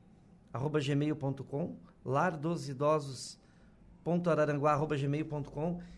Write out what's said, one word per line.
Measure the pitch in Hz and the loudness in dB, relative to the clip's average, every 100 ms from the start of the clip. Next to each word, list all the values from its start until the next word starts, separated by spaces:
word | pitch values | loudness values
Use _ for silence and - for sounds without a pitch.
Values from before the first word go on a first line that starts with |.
| - - - - - | -20 -20 -20 -20 -10
arroba | 117 143 151 | -4 0 0
gmail | 135 143 151 147 | 2 2 2 0
ponto | 135 135 | -2 -4
com, | - 139 185 247 - - | -6 -6 -6 -8 -16 -10
lar | - 135 170 165 | -2 2 2 0
dos | 151 170 135 | -2 -2 -4
idosos | 127 147 156 139 123 - - - - - - - - | 0 2 2 0 -8 -12 -14 -20 -20 -20 -20 -20 -10
ponto | - 175 175 | -2 0 4
araranguá | 151 151 147 147 | 4 4 4 4
arroba | 147 156 147 | 4 2 0
gmail | 139 147 | 2 0
ponto | 156 151 135 | -2 -6 -6
com. | 143 165 175 - | -4 -4 -4 -10